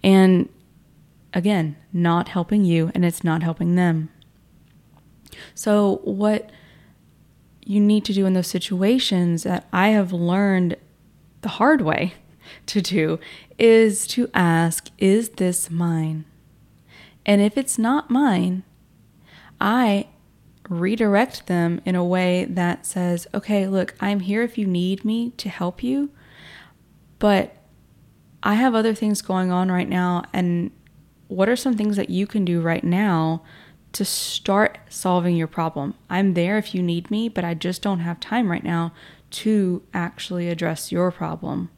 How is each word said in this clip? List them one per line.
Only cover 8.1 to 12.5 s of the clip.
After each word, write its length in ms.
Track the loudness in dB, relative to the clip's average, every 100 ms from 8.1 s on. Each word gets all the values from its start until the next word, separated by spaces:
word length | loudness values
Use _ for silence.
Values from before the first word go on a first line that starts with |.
do 140 | 0 2
in 80 |
those 140 | 2 0
situations 960 | -4 -4 0 2 2 2 0 2 0
that 220 | -2 -6 -2
I 160 | 0 4
have 240 | 4 2
learned 640 | 0 0 2 2 2 0 -2 _ _ _ _ _ _
the 80 | -10
hard 320 | 0 4 4
way 340 | 2 0 -2 -6 -20 -20
<laughs> 260 | -20